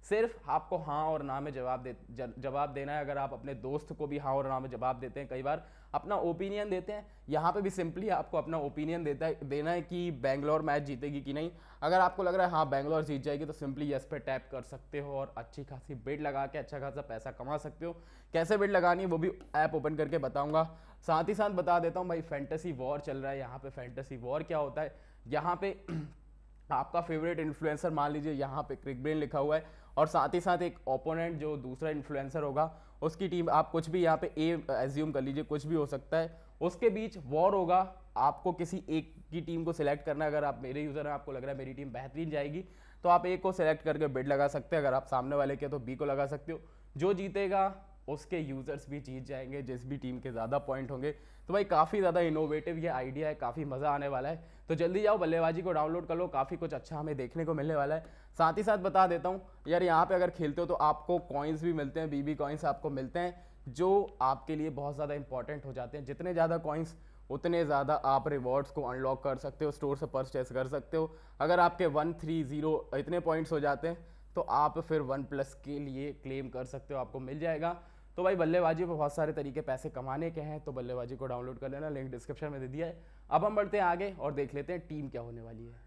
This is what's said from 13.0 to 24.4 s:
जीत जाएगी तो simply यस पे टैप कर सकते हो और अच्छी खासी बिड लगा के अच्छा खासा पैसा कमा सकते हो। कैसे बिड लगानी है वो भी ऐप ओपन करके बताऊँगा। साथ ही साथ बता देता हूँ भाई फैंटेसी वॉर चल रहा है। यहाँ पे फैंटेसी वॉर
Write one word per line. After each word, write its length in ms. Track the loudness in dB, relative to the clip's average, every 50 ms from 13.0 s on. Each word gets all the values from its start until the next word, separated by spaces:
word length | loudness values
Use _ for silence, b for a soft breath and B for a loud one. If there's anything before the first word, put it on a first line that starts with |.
| 0
जीत 180 | 0 -2 -2 -2
जाएगी 220 | -2 -2 -2 -4
तो 80 | -6 -8
simply 360 | -6 -6 -6 -4 -4 -2 -2
यस 140 | -2 -2 -4
पे 140 | -4 -8 -8
टैप 280 | -4 -4 -4 -4 -4 -6 -10
कर 100 | -10 -10
सकते 360 | -10 -14 -16 -14 -8 -8 -6
हो 120 | -6 -4 -4
और 220 | -4 -6 -6 -8 -12
अच्छी 260 | -12 -12 -12 -14 -12
खासी 300 | -12 -12 -16 -12 -12 -12
बिड 260 | -10 -6 -6 -4 -2 -2
लगा 240 | -2 -2 -2 -2
के 120 | -2 -4 -6
अच्छा 200 | -8 -6 -8 -6
खासा 200 | -6 -6 -6 -8 -8
पैसा 280 | -8 -8 -8 -8 -10 -10
कमा 240 | -8 -6 -4 -4 -4
सकते 280 | -4 -8 -10 -8 -8
हो। 60 | -8 -8 -10 B B B B B B 0
कैसे 220 | 0 2 4 4
बिड 140 | 4 4 4
लगानी 320 | 4 6 6 6 4 4 2
है 60 | 0
वो 100 | 2 2
भी 120 | 2 0 -2 -4 -14 -4 2
ऐप 180 | 2 2 4 2
ओपन 220 | 0 0 0 0
करके 220 | 0 0 0 0 0
बताऊँगा। 420 | -2 0 -2 -2 -2 2 4 2 2 2 B B B B B B -2
साथ 220 | 2 2 2 4 2
ही 60 | 2
साथ 160 | 2 2 2 2
बता 260 | 0 2 4 4 4
देता 220 | 4 2 0 0
हूँ 80 | -2 0
भाई 120 | -2 -4 -2
फैंटेसी 500 | -4 -4 -6 -4 -4 -4 -4 -4 -4 -4
वॉर 260 | -4 -2 -2 -2 -4
चल 160 | -4 -6 -6
रहा 160 | -4 -4 -4 -4
है। 60 | -4
यहाँ 200 | -6 -8 -10 -10
पे 120 | -12 -12
फैंटेसी 460 | -12 -10 -12 -10 -10 -10 -10 -10 -10 -8
वॉर 240 | -4 -2 -2 -2